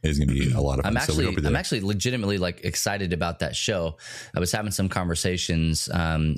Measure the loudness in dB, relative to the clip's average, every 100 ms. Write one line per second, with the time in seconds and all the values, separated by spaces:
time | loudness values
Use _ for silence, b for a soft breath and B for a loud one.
0 | 2 2 2 4 2 2 2 2 0 0
1 | 2 2 2 0 0 0 0 -2 0 0
2 | 0 0 0 0 0 -2 -4 -2 -2 -2
3 | -2 -2 -2 -2 -4 -2 -2 0 -2 -6
4 | B B B -2 0 0 -2 -2 0 0
5 | 0 0 0 -2 0 2 2 0 0 0
6 | 2 2 0